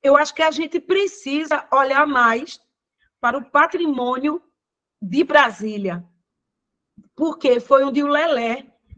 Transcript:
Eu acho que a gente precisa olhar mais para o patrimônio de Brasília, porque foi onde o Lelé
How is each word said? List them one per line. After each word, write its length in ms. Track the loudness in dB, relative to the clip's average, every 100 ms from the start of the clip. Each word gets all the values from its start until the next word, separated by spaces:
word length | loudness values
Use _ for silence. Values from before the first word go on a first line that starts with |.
Eu 120 | 4 4
acho 200 | 2 0
que 80 |
a 80 | -2
gente 280 | -2 -6 -6
precisa 880 | -2 -2 -2 -6 -6 -6 -2 -6 0
olhar 340 | 0 2 2 2
mais 560 | 2 2 0 -6 -16 _ _ _ _ _ _
para 200 | -4 -4
o 40 |
patrimônio 960 | -2 2 2 0 -4 -2 -2 -2 -2 -4 _ _ _ _ _ _
de 220 | -4 -2
Brasília, 800 | 2 2 2 -2 -8 -6 -6 -8 -14 _ _ _ _ _ _ _ _ _ _ -4
porque 440 | -4 0 0 0
foi 240 | 4 2
onde 200 | 4 -2
o 40 | 0
Lelé 600 | 0 0 -2 -4 -6 -10 _ _